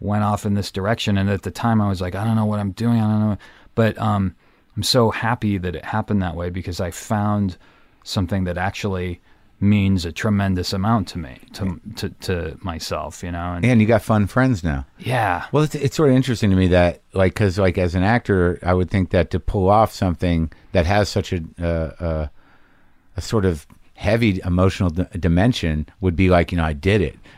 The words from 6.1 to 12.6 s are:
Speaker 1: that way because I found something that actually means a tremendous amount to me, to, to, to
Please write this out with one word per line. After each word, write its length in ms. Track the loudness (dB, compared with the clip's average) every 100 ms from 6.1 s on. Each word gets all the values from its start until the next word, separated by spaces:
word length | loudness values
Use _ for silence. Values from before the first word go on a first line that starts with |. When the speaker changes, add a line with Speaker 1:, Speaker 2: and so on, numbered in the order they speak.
| -2
Speaker 1:
that 120 | -2 -4
way 140 | -6
because 300 | -6 -8 -6
I 120 | -8
found 680 | -8 -4 -2 0 0 -2 -6 _ _ _ _
something 400 | -8 -4 -2 -2 -2
that 120 | -2
actually 640 | -4 -4 -6 -4 -6 -8 _ _ _ _
means 440 | 2 4 4 0
a 80 | -2
tremendous 640 | -4 -2 0 0 -2 -2
amount 340 | -2 0 0 -2
to 100 | -8
me, 180 | -12 -14 -20
to, 260 | -8 -6 -6 -12 -10
to, 140 | -10
to 480 | -8 -4 -4 -4 -8